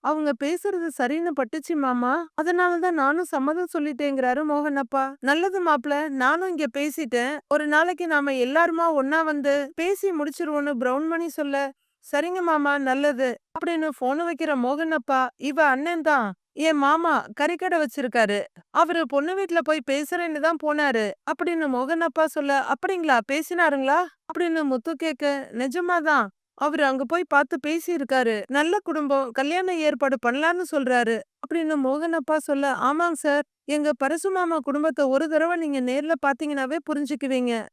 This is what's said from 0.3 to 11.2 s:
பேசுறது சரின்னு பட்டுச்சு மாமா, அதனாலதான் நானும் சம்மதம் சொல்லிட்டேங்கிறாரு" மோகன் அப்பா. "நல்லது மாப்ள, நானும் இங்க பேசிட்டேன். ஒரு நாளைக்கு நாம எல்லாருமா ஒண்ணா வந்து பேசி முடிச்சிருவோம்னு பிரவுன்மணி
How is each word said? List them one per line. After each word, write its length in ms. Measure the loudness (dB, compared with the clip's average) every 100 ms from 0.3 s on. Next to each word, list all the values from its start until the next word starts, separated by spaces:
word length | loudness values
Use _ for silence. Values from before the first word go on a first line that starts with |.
| 0
பேசுறது 500 | -2 -2 -2 -2 -4
சரின்னு 380 | -2 -2 0 -2
பட்டுச்சு 420 | -2 -4 -6 -4 -2
மாமா, 360 | 0 0 0 -2 -4 -4
அதனாலதான் 640 | 0 2 2 2 0 2
நானும் 300 | 2 0 -2
சம்மதம் 400 | -2 0 -2 -2
சொல்லிட்டேங்கிறாரு" 720 | -2 -4 -2 -2 0 0 0
மோகன் 340 | 0 0 0 -2
அப்பா. 260 | -2 -2 -2 -4
"நல்லது 400 | 0 0 0 0
மாப்ள, 340 | 2 0 0 -2 -2
நானும் 360 | 0 2 2 -2
இங்க 160 | -2 -2
பேசிட்டேன். 600 | -2 -4 -4 -2 -2 -2 -4 _
ஒரு 140 | 0 4
நாளைக்கு 400 | 2 2 0 0
நாம 280 | 0 2 0
எல்லாருமா 500 | 2 4 2 2 2
ஒண்ணா 280 | 2 2 2
வந்து 320 | 2 0 0 0 -2
பேசி 360 | -4 -2 0 0
முடிச்சிருவோம்னு 640 | 0 -4 -4 -2 -2 -2 -2
பிரவுன்மணி 520 | 0 0 0 -2